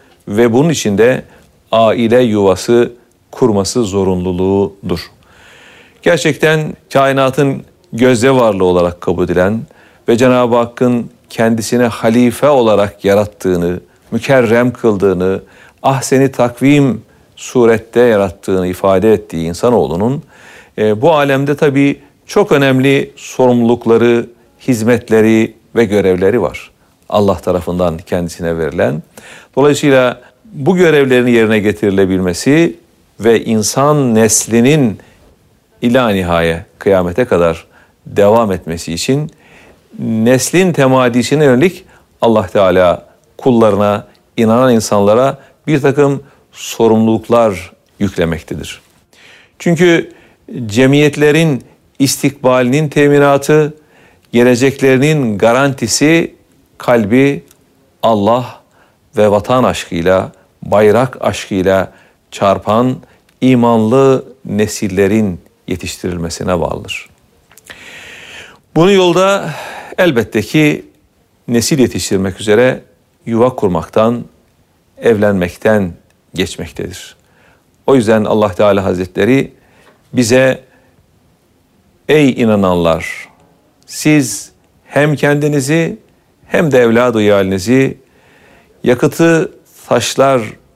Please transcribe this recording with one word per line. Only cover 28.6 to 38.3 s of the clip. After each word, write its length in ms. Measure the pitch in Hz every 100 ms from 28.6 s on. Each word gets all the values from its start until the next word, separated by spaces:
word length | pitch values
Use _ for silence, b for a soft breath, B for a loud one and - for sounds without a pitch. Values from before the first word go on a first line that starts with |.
| 76 85 117 151 - B B B B -
Dolayısıyla 680 | 143 143 151 131 123 - B B -
bu 300 | 151 139 180
görevlerin 520 | 170 151 131 123 123
yerine 320 | 117 110 110
getirilebilmesi 1160 | 104 95 104 98 95 92 92 87 - 151 170 - _ _ _ -
ve 240 | 104 110
insan 720 | - 110 104 135 143 151 127 110
neslinin 840 | 110 - - 113 123 156 120 92 b b b b _ _ _ _
ila 280 | 120 127 117
nihaye, 560 | 98 87 85 82 82 - -
kıyamete 460 | 101 92 87 90 127
kadar 400 | 90 85 82 - b b b -
devam 460 | 101 101